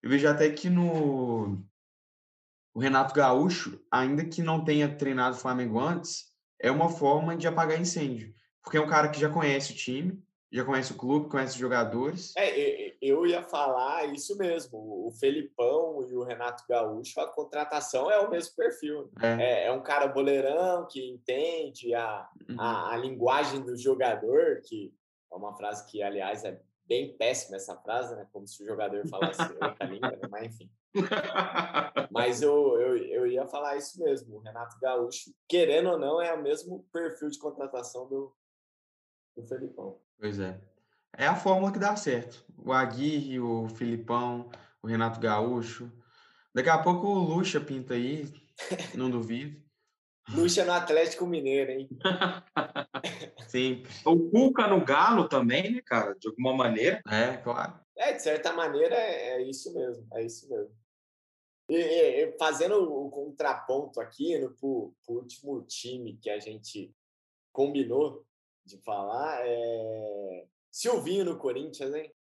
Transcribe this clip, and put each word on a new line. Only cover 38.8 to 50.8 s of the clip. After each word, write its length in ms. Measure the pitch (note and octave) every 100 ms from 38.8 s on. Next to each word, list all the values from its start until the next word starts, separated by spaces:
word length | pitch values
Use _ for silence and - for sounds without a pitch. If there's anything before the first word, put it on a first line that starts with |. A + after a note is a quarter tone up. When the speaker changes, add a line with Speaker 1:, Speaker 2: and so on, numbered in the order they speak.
| _ _ _ _ _ -
Speaker 2:
do 100 | A2+
Felipão. 540 | B2+ C3+ - G2 F#2+ _ _
Speaker 1:
Pois 220 | G#2+ G2
é. 200 | F#2 F#2 - _ _ _ _ -
É 100 | C#3
a 100 | E3
fórmula 360 | G3 F#3+ G3
que 60 | G3
dá 160 | G3+
certo. 500 | G#3 - A#2+ A#2 - _ -
O 160 | -
Aguirre, 680 | C3 B2 A2+ D3 D3+ C3+ B2+
o 300 | A#2+ A2+ A2+
Filipão, 840 | A2+ A#2+ A#2 A2+ A#2+ B2 A#2+ A#2+ - - _
o 40 | A2
Renato 340 | A2+ A2+ A2
Gaúcho. 720 | A2+ G#2+ A#2 B2 A2+ - A#2+ - _ _ _ _ _
Daqui 140 | - B2+
a 100 | D#3+
pouco 280 | D#3+ F3+ G3+
o 120 | G3
Lucha 420 | E3 E3 F3 D3
pinta 340 | D3 C3+ B2+
aí, 300 | A#2+ B2 D3+ D3+ - _ _ - F3+ -
não 160 | - B2+
duvido. 520 | A#2+ A2 A#2 D3 D3+ _ _ _ _ _ _ -
Speaker 2:
Lucha 300 | C3 E3+ F3
no 80 | F3
Atlético 540 | F3